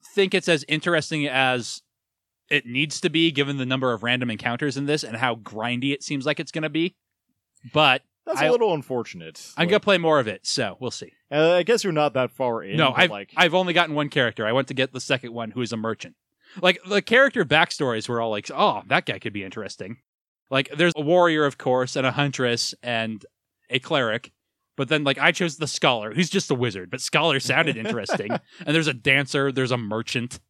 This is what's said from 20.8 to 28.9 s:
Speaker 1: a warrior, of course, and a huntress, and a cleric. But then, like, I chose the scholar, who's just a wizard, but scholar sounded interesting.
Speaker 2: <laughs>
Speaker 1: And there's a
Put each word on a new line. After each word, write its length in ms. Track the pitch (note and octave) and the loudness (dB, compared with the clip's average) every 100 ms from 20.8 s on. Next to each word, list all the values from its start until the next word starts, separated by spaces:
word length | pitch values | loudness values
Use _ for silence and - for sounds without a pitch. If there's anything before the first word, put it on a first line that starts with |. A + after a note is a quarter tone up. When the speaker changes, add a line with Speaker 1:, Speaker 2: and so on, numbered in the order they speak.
| E3+ D#3 | 0 0
Speaker 1:
a 60 | |
warrior, 440 | D3 F3+ F3 D#3 D3 | 2 6 6 4 0
of 120 | - | 0
course, 380 | - B2+ B2+ - | 0 0 0 0
and 100 | C3 | 0
a 60 | |
huntress, 640 | B2 C#3+ C3 B2+ A#2+ - - | 0 -2 0 0 0 -2 -6
and 440 | A#2+ A#2 A2+ A2 - _ _ _ _ | -4 -4 -4 -6 -12 _ _ _ _
a 100 | C3 | -4
cleric. 520 | - D#3+ A#2+ A2+ - _ _ _ _ - | 0 0 0 -2 -6 _ _ _ _ -8
But 100 | C3 | -2
then, 160 | D3+ | 0
like, 140 | C#3+ C3+ | 0 2
I 140 | D3+ | 2
chose 260 | E3+ F3 C#3 | 2 -2 -4
the 100 | D3+ | -6
scholar, 460 | - D#3 A#2+ G#2+ | 0 2 2 -2
who's 160 | A2 F3+ | -2 0
just 220 | F#3+ - | 0 0
a 40 | C3 | 0
wizard, 340 | B2 F#2+ F2+ | 0 -4 -10
but 100 | B2+ | -10
scholar 380 | - D#3 E3 C3+ | -2 0 2 0
sounded 360 | B2 C3 E3 B2 | 0 0 0 -2
interesting. 520 | A2+ A#2 G2+ - G#2 | -4 -4 -2 -4 -2
Speaker 2:
<laughs> 340 | - _ - - | -6 _ -14 -2
Speaker 1:
And 100 | D#3 | 0
there's 120 | |
a 60 | D#3 | 0